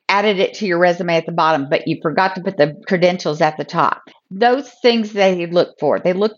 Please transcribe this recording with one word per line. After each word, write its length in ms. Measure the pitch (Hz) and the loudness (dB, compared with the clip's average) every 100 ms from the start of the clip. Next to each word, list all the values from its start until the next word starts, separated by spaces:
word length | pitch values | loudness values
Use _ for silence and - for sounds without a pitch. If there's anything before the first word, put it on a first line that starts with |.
| - | -2
added 300 | 196 208 190 | 0 0 0
it 160 | - | -2
to 120 | - 208 | -2 -4
your 120 | 170 | 2
resume 380 | 180 175 175 165 | 2 0 -2 -2
at 100 | 165 | -2
the 60 | |
bottom, 360 | 170 160 156 139 | -2 0 0 0
but 160 | 151 - | -4 -2
you 120 | 160 | -4
forgot 320 | 165 147 190 | -4 0 -2
to 80 | 190 | -2
put 140 | 185 190 | -4 0
the 180 | 147 147 - | 0 -2 -4
credentials 540 | 185 180 180 165 151 | 0 2 0 -4 0
at 160 | 156 156 | 0 -2
the 80 | |
top. 380 | 147 165 147 - - _ - | -6 0 0 -2 -10 _ -12
Those 400 | 190 233 269 269 - | 0 2 0 -4 -2
things 300 | 240 233 214 | 0 2 0
they 340 | 202 190 180 170 | 2 2 2 0
look 320 | 175 143 - | 0 0 -2
for. 200 | 147 98 | -2 0
They 140 | 180 | 0
look 200 | 185 214 | 0 -2